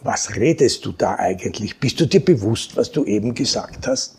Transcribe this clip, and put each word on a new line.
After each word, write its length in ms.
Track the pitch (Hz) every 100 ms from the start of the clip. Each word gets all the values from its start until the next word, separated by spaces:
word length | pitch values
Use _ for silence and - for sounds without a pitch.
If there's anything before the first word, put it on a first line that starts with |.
was 340 | 117 - - 107
redest 500 | 135 160 123 - -
du 60 |
da 240 | 90 - -
eigentlich? 600 | - - - - 104 -
Bist 220 | 120 -
du 60 | 156
dir 180 | 190
bewusst, 520 | 185 135 101 113 - -
was 140 | -
du 140 | 147
eben 300 | - 104 113
gesagt 520 | 117 139 113 - - 131
hast?“ 300 | 135 -